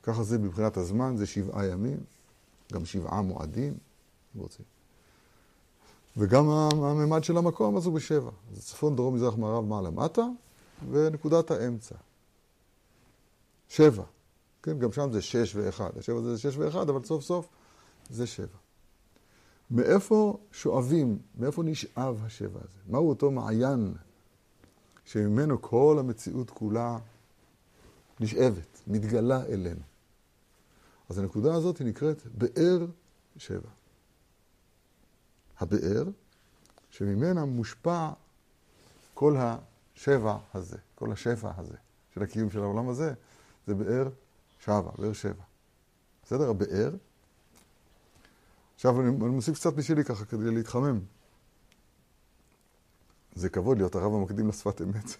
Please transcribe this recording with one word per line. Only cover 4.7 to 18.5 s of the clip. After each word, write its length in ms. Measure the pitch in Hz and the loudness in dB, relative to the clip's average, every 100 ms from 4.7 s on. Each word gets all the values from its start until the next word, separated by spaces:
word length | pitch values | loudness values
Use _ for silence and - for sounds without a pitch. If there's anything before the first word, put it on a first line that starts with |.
| _ _ _ _ _ _ _ _ _ _ _ _ - _ - | _ _ _ _ _ _ _ _ _ _ _ _ -20 _ 0
וגם 320 | 101 127 151 | 6 6 6
ה-, 200 | 151 151 | 6 4
הממד 520 | 151 143 147 151 160 | 4 2 2 2 2
של 140 | 151 170 | 2 2
המקום, 400 | 170 160 214 202 | 2 2 0 2
אז 80 | 175 | 0
הוא 80 | |
בשבע. 380 | 156 - 151 120 104 - | -2 0 0 0 -12 -18
אז 140 | 98 - | -16 -16
צפון, 300 | - 147 131 | -2 0 2
דרום, 200 | 127 123 | 0 2
מזרח, 220 | 123 113 | 0 0
מערב, 280 | 107 113 104 | 0 0 -2
מעלה, 240 | 107 90 | -2 -4
מטה, 360 | 80 160 240 240 247 _ - - - 135 | -2 0 0 0 -4 _ -20 -20 -14 -2
ונקודת 600 | 135 156 151 156 165 165 | 2 2 0 2 2 4
האמצע. 440 | 151 123 117 - - - _ _ _ _ _ _ _ _ _ _ _ _ _ _ _ _ | 0 -2 -4 -10 -18 -20 _ _ _ _ _ _ _ _ _ _ _ _ _ _ _ _
שבע. 360 | - 156 107 92 _ _ _ _ _ | 8 8 8 -8 _ _ _ _ _
כן, 160 | - 151 | -6 -2
גם 120 | 120 | -2
שם 200 | 123 143 | 0 -2
זה 100 | 110 | -2
שש 340 | - 120 107 104 | 0 0 0 0
ואחד. 420 | 101 98 101 - | -4 -4 -8 -6
השבע 240 | - 120 | -6 -4
זה 160 | 117 117 | -4 -4
שש 200 | 143 135 | -4 -2
ואחד, 320 | 151 170 175 | -2 -2 -2
אבל 140 | 135 | -2
סוף 200 | 123 160 | -2 -6
סוף 240 | 139 175 165 _ _ - - _ - | -2 -4 -4 _ _ -20 -20 _ -14
זה 180 | 110 120 | -6 -6
שבע. 300 | - - | -6 -12